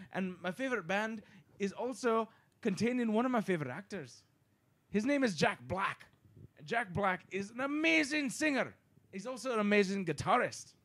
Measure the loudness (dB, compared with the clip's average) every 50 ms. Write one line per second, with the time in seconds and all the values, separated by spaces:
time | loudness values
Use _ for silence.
0 | -18 -10 -6 -4 -4 -4 -4 -6 -6 -6 -4 -4 -4 -2 -2 -2 -2 -2 -2 -2
1 | -2 -2 -4 -8 -12 -16 -20 -20 -20 _ -10 -4 -4 -4 -4 -4 -6 -6 -6 -2
2 | 0 2 2 2 0 -2 -6 _ _ _ _ _ -2 -2 0 0 0 0 0 2
3 | 0 2 2 2 2 2 2 0 0 0 0 -2 -2 -4 -8 -10 -10 -10 -10 -10
4 | -10 -12 -14 -20 _ _ _ _ _ _ _ _ _ _ _ _ _ _ 0 0
5 | 2 4 2 4 4 2 2 2 2 0 0 0 -6 -6 -4 -2 -2 -4 -4 -6
6 | -12 -20 _ _ _ -20 -20 -20 -20 -20 _ -18 -8 -2 -2 -2 -2 -2 -2 0
7 | 2 2 2 0 -4 -6 -6 -6 -6 -6 -6 -4 -4 -2 0 2 2 4 4 4
8 | 4 2 0 0 0 -2 -2 0 0 2 2 2 0 -2 -4 _ _ _ _ -20
9 | _ _ -12 -12 -10 -8 -10 -8 -4 -2 0 2 2 4 6 4 4 4 2 -2
10 | -2 -2 -2 -2 0 2 2 2 2 0 -2 -8 -16 -18 -20 _